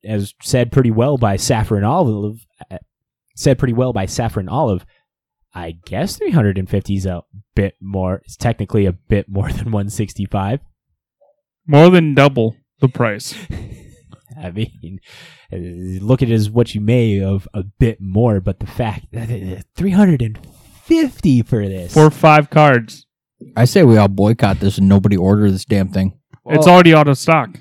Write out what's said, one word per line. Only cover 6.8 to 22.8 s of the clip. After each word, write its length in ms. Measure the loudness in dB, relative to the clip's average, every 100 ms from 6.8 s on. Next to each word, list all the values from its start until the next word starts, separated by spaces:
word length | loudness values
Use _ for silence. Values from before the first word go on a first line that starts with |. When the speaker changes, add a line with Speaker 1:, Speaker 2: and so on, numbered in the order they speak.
| -4 -6
Speaker 1:
is 100 | -6
a 160 | -10 _ -20 _
bit 220 | -4 -4 _
more. 360 | -10 -6 -6 -6
It's 120 | _ -8
technically 500 | -6 -6 -4 -2 -2
a 60 |
bit 340 | -4 _ -4 -4
more 220 | -6 -6
<laughs> 0 |
than 180 | -6 -6
one 200 | -6 -6
sixty-five. 680 | -8 -8 -8 -8 -6 -6 -6 -10 _ _ _ _ _ _ _ _ _ 2
Speaker 2:
More 200 | 6 8
than 240 | 6 2
double 420 | 2 2 2 -4 -4 _ _
the 80 | -2
price. 460 | 0 -4 -4 -12 -16
Speaker 1:
<laughs> 120 | -14 -14 -14 -18 -20 _ _ _ _ -16
I 80 | -12
mean, 480 | -8 -8 -10 -18 -18 _ -20 -20 _ _
uh, 40 | -12 -12 -12 -10 -8
look 200 | -2 0
at 80 | 2
it 40 |
as 140 | 0 0
what 260 | -2 -2
you 60 | -2
may 400 | 0 0 0 -2
of 260 | -2 -4 -6
a 100 | -12
bit 360 | -12 _ -4 -2
more, 400 | -6 0 0 0
but 200 | -4 -8
the 60 | -10
fact 400 | -8 -8 -8 -14
that 160 | -14 -10
it, 360 | -10 -10 -14 -18 -6
three 140 | -2
hundred 320 | 2 2 2
and 160 | -2 -8 -20 _ _ _
fifty 580 | -2 0 0 -2 0 0
for 260 | 0 -4 -4
this. 240 | -8 -2
Speaker 2:
For 180 | 4 4
five 380 | 6 4 4 4
cards. 580 | 4 4 4